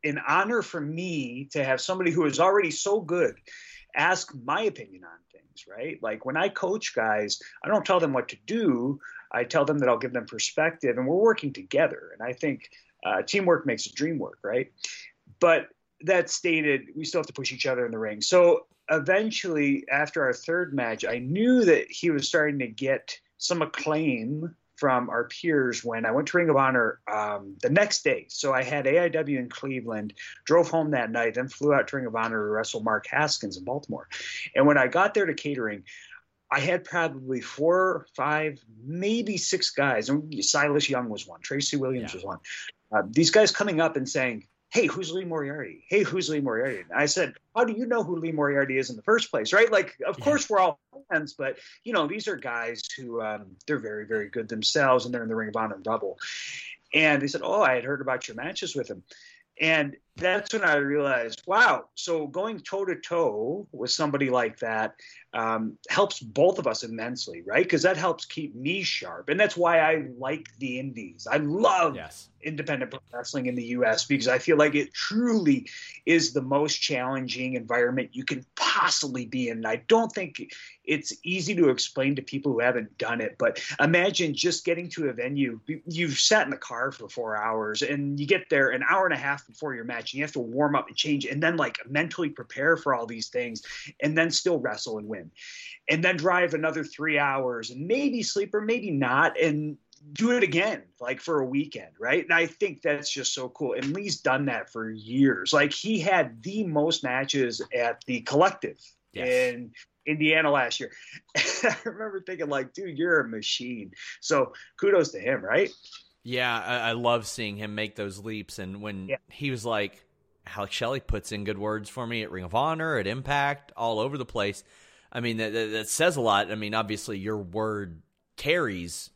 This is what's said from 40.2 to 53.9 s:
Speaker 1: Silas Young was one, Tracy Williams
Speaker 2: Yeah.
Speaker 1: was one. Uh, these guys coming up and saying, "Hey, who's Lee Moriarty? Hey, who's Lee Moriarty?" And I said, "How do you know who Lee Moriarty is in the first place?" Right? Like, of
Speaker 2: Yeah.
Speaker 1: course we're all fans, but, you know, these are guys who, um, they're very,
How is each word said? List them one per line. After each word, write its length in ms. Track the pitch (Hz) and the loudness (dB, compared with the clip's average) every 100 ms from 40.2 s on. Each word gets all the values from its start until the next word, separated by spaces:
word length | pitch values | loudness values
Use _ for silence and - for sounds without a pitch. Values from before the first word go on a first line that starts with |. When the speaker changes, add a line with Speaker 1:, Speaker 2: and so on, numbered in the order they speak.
| 156 135 | -2 -2
Speaker 1:
Silas 460 | - 147 147 143 139 | 2 2 4 2 2
Young 200 | 131 123 | 0 -2
was 160 | 104 - | -8 -10
one, 160 | - | -14
Tracy 360 | - 139 139 147 | -6 -4 -2 -2
Williams 340 | 131 127 107 | -2 -2 -6
Speaker 2:
Yeah. 60 | 92 | -10
Speaker 1:
was 80 | 95 | -10
one. 140 | 85 - - - - _ | -10 -12 -14 -14 -18 _
Uh, 120 | 107 101 | 0 2
these 220 | 117 165 | 4 6
guys 200 | 214 202 | 8 6
coming 300 | - 208 160 | 4 0 2
up 140 | 165 156 | 2 0
and 120 | 127 | -2
saying, 400 | 147 127 110 - _ _ | -2 -2 -4 -12 _ _
"Hey, 160 | - 180 | 2 2
who's 260 | 147 165 | 0 -4
Lee 140 | 175 185 | -6 -4
Moriarty? 600 | 160 139 151 110 82 _ | -4 -4 -6 -10 -12 _
Hey, 140 | 196 | 2
who's 260 | 180 185 147 | 2 0 0
Lee 120 | 151 | 0
Moriarty?" 400 | 139 113 135 107 | 0 0 0 -4
And 100 | 87 | -4
I 140 | 107 - | 0 2
said, 260 | 185 151 - _ 226 | 2 -2 -4 _ 0
"How 100 | 240 | 0
do 80 | |
you 140 | 214 240 | 0 -2
know 160 | 240 | 0
who 140 | 170 170 | 0 -4
Lee 140 | 165 | -4
Moriarty 460 | 156 143 139 135 131 | 0 2 2 2 0
is 140 | 127 | -2
in 40 | 117 | -4
the 60 | |
first 300 | - 226 - | 2 4 4
place?" 220 | 214 214 | -2 2
Right? 180 | 190 226 | 6 6
Like, 240 | 208 - - 131 | 4 2 -4 -6
of 140 | 262 | -2
Speaker 2:
Yeah. 40 | |
Speaker 1:
course 240 | 285 294 - | 2 2 2
we're 120 | 208 | 4
all 200 | 185 151 _ 277 277 | 4 2 _ -20 -2
fans, 240 | 165 147 | -2 -2
but, 240 | - 135 135 - - | -6 -6 -6 -14 -14
you 100 | 220 | -2
know, 140 | 214 147 | 0 0
these 200 | 208 208 | -2 -6
are 80 | 165 | -6
guys 460 | 123 120 117 117 - - | -4 -4 -6 -8 -10 -12
who, 260 | 127 117 | -8 -4
um, 360 | 110 107 98 92 - | -4 -6 -10 -20 -4
they're 140 | 147 | -4
very, 260 | 110 | -2